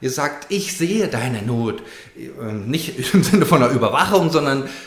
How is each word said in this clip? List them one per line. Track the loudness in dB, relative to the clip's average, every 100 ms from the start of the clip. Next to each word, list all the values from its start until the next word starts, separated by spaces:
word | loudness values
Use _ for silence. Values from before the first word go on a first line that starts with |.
Ihr | -6
sagt, | -2 -4 -4 -4
„Ich | -4 -4 -2
sehe | 0 0 0
deine | -2 -4 -4
Not.“ | -2 0 0 -4 -10 -20 -20 -16
Ähm, | -16 -10 -8 -6 -4
nicht | -4 -6 -6 2
<laughs> |
im | 4
Sinne | 4 4 4
von | 4
einer | 4
Überwachung, | 4 2 2 4 4 4
sondern | 2 0 -2 -4 -12